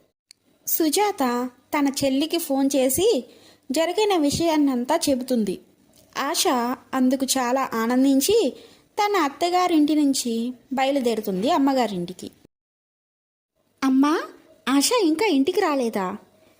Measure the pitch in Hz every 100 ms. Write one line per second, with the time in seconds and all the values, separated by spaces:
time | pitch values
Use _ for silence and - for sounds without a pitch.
0 | _ _ _ - _ _ - - 320 330
1 | 415 392 254 240 247 - _ 302 277 262
2 | 277 269 320 339 330 269 277 285 254 262
3 | 415 311 - - - _ _ 269 330 339
4 | 427 370 285 - 339 311 277 247 247 330
5 | 294 254 254 247 202 180 - _ _ _
6 | _ - 269 349 370 254 233 262 - 262
7 | 254 262 262 269 240 262 262 226 226 254
8 | 269 269 277 453 294 - - - _ -
9 | 415 403 285 277 349 359 359 330 294 302
10 | 285 262 240 226 240 254 _ 254 269 285
11 | 240 220 214 185 240 349 277 262 220 190
12 | 175 180 - - _ _ _ _ _ _
13 | _ _ _ _ _ _ _ _ 269 262
14 | 285 349 587 - - _ - 277 277 480
15 | 339 320 440 277 277 370 370 277 233 220
16 | 185 202 - _ _ _